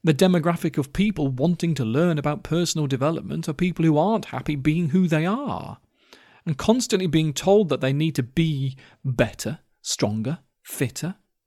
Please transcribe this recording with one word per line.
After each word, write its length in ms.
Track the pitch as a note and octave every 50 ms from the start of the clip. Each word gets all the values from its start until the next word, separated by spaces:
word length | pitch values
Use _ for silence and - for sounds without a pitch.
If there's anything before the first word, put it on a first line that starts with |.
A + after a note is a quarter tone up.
the 120 | - E3 D3+
demographic 640 | C3+ F#3+ F#3 F3+ F3 D3 F3 E3+ E3 - E3 -
of 160 | - C3+ - _
people 340 | - G3 G#3+ G3 - D3
wanting 480 | C3+ C3 B2 C3+ E3+ F3+ - - E3+ D#3+
to 80 | C#3 B2+
learn 340 | A2 A2+ C#3+ E3+ F3+ E3
about 260 | D3 C3+ D3 D3 - -
personal 440 | - D#3 E3+ F3 E3 - D#3+ D3+
development 600 | C3+ C#3 A#2 C3 D3+ E3 - - F#3 C#3+ D#3+ D#3+ -
are 40 | D3
people 300 | - F3 F3+ E3 - E3
who 140 | D#3+ D3+
aren't 280 | D3 E3 G3+ A3+ G3+ -
happy 300 | - - B2+ B2+ - D3+
being 340 | C#3+ C3 D3+ D3+ E3+ F3 D3
who 160 | C3+ F#3 F#3
they 200 | E3+ E3 D#3 D#3+
are. 540 | F3+ G#3 C4 D4 B3 F2+ F2 - - - _ _ _ _ _ _ _ - - _ _ _ _ _
And 120 | E3+ D3
constantly 500 | - - - A3+ C4 A3+ - - F#3+ F#3
being 260 | E3+ C#3+ D#3+ D#3+ D#3 C3+
told 340 | - - F#3+ G3+ G#3+ G#3+
that 140 | D#3 C#3 B2+
they 100 | C3+ C3
need 240 | C3+ C#3+ D#3 D#3+ C#3+
to 80 | - -
be 540 | A2+ _ E3 E3 D#3+ D3+ C3+ C3+ C3 C3 - - - _ _ _
better, 560 | C#3 B2 C3+ B2 G#2 - - - A2 D3 - _ _ _ _
stronger, 580 | _ - - - D3 G#2 G#2 A2 A2 B2+ D#3+ - _ _ _ _ _
fitter, 520 | - - - C#3+ A2+ - - - E3+ G3 _ _ _ _ _ _